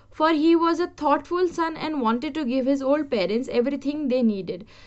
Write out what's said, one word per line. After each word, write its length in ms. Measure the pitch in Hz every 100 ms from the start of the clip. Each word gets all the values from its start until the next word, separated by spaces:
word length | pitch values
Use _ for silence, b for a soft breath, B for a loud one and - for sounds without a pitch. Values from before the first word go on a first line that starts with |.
| b
for 200 | - 311
he 220 | 320 320 339
was 240 | 339 330
a 60 | 349
thoughtful 600 | - 294 294 - 349 359
son 280 | 339 330 320
and 240 | 302 311
wanted 340 | 226 233 302
to 100 | 285
give 220 | 262 262 254
his 160 | 277
old 280 | 269 294 294
parents 380 | 226 180 220 262
everything 580 | 240 240 277 269 294 285
they 140 | 254
needed. 440 | 226 202 175 180 214 b